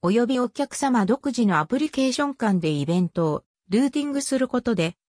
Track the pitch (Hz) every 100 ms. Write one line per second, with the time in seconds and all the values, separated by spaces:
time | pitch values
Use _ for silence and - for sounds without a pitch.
0 | 175 214 240 262 247 - 185 - 269 247
1 | 190 247 285 240 220 165 156 262 302 -
2 | 262 247 285 269 220 185 160 147 143 175
3 | 180 - 160 147 _ _ _ 196 269 294
4 | 285 285 277 269 254 247 247 208 165 -
5 | _